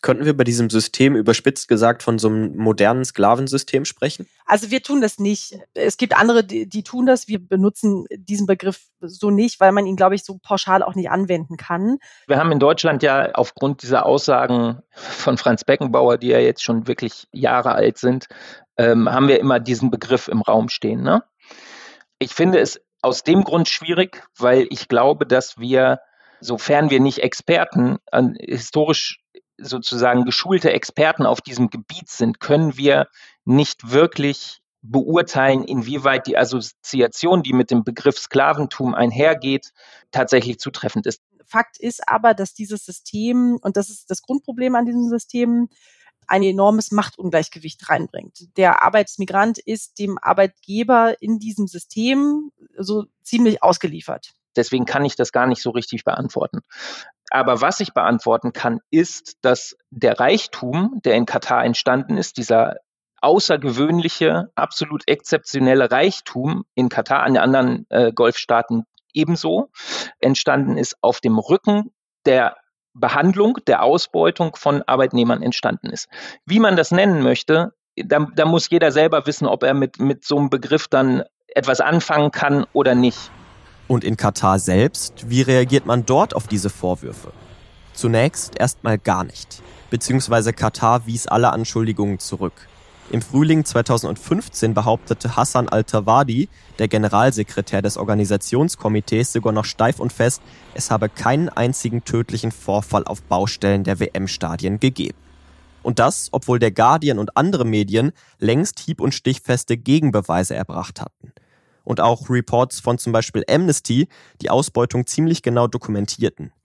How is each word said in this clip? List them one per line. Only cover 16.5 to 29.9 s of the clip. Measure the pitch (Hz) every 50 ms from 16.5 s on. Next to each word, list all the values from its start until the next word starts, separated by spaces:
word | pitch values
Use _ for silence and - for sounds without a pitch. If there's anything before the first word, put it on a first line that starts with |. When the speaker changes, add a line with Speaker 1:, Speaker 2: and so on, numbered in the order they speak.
| 117 -
Speaker 3:
schon | - - 117 113 113
wirklich | 123 - - - 113 - - - _
Jahre | - 127 135 123 123 123 120 127
alt | 113 - 107 113 110 -
sind, | - 123 127 131 - - - - - - - - _ _ _ -
ähm, | 117 117 117 117 113 -
haben | 117 127 139 139
wir | 147 156
immer | 147 139 131 120
diesen | 117 120 127 110 131 123
Begriff | 113 113 - - 127 120 - -
im | - 113
Raum | 104 - 110 110 110 -
stehen, | - - - 107 110 120
ne? | 123 131 170 226 - _ _ _ _ _ - - - - - - - - - - _ _ _ _
Ich | 131 123
finde | - - 165 185 185 160
es | - 147 - - _ _ _ _
aus | - 127 123 -
dem | - - 165 196 196
Grund | - 160 170 165 -
schwierig, | - - 160 160 170 175 185 185 - - - _ _ -
weil | 117 123 127 131 127 -
ich | - 110 - _
glaube, | 123 120 120 135 113 113 -
dass | - 131 127 127 - - -
wir, | 113 123 131 131 131 131 131 - - _ _ _ _ _ _ _
sofern | - 120 120 110 - - 143 147 156 147
wir | 139 131
nicht | 131 139 123 -
Experten, | - 127 - - - - 170 165 170 - - - 123 127 - - _ -
an, | - 120 127 120 - -
historisch | - - - 123 113 - - 156 151 151 156 - - - - _ _ _ _ - _ _ _ _
sozusagen | - - 123 127 113 -